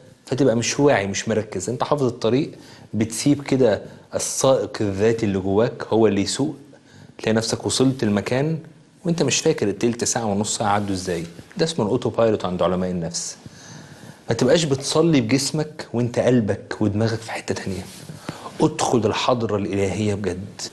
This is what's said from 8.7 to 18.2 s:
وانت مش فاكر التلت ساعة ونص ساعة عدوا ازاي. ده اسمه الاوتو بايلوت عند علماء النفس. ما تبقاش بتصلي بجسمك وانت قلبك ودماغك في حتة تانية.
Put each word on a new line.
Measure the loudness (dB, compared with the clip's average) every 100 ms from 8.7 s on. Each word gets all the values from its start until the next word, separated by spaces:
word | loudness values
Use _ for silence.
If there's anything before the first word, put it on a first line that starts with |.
| -20 _ _
وانت | -4 0
مش | 0 2
فاكر | 2 2 -2
التلت | 0 0 0
ساعة | -2 -2
ونص | 0 0 -2 -2
ساعة | 0
عدوا | 0 0
ازاي. | -4 -4 -4 -6 -12 -14 -2
ده |
اسمه | -2 0
الاوتو | 0 0 0
بايلوت | 2 2 2
عند | -2 0
علماء | 0 0 -2
النفس. | -4 -4 -6 -8 -12 -18 -20 -20 -20 -20 -20 -20 -16 -6
ما |
تبقاش | 0 4 4
بتصلي | 4 -2 0 2 4 4
بجسمك | 4 0 0 -4 -4 -8 -6
وانت | -2 0 2
قلبك | 4 4 2 -4 -6 -2
ودماغك | 0 2 0 -2
في | -6
حتة | -10 -6
تانية. | -6 -4 -8 -10 -16 -16 -16